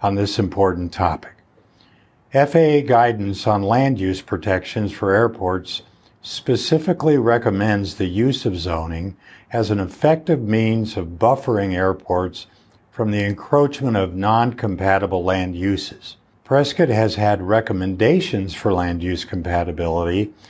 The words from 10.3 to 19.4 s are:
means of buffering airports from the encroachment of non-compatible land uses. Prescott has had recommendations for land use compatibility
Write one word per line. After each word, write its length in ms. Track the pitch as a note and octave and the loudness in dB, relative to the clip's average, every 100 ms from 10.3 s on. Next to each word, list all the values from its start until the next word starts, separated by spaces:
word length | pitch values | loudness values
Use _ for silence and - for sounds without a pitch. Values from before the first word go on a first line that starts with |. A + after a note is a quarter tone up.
| D3 | -2
means 560 | G#2+ A2 A2 A2+ A2 - | 0 0 2 0 -2 -6
of 200 | E2+ F2 | -8 0
buffering 560 | A2+ C3+ - G#2+ G2 | 2 2 0 0 0
airports 720 | F2+ F#2+ F#2+ - F2+ F2+ F2 - _ _ _ _ | 0 0 0 -2 -2 -2 -6 -18 _ _ _ _
from 200 | - A2 | -6 -2
the 140 | G#2 | 0
encroachment 720 | G2+ G2+ - D3 C#3+ C#3+ C3 G#2+ | -2 -4 0 2 2 0 -2 0
of 180 | F#2 | 0
non-compatible 1080 | F2+ G2+ A2+ A#2+ A#2 G#2+ F2 F#2+ G2 G2 F#2 | 0 2 2 2 -2 -4 -2 2 2 0 -2
land 320 | F2+ F#2 F2+ | 0 0 -2
uses. 600 | F2 F#2+ F#2 - - - - _ _ | -2 -2 -2 -4 -14 -20 -20 _ _
Prescott 460 | - C3+ C#3+ - B2 | 0 0 2 0 2
has 240 | A2 A2 | 4 2
had 260 | G#2 G#2 G2+ | 2 0 0
recommendations 1120 | F2+ A2 A2 F#2+ F#2+ F2 A2 F3+ - G#2+ F#2+ | 2 0 0 -2 -2 2 2 2 0 -4 -6
for 220 | - A2 | -4 -2
land 280 | F2+ F2 F2 | 0 0 -2
use 220 | F2 E2+ | -4 -6
compatibility 1120 | - F#2 | -6 -6